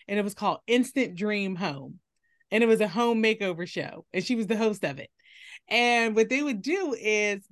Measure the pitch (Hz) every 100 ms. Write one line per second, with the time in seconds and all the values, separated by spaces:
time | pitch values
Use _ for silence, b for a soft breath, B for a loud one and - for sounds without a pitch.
0 | b 202 202 - 208 160 - 247 247 -
1 | 226 175 208 208 196 185 185 143 131 -
2 | _ _ _ _ - 214 226 220 208 180
3 | 240 233 220 220 196 165 175 - 143 -
4 | - 180 190 240 202 214 226 208 156 139
5 | - _ B B B B - 226 240 240
6 | 226 220 220 262 294 220 220 370 370 247
7 | 214 214 208 202 -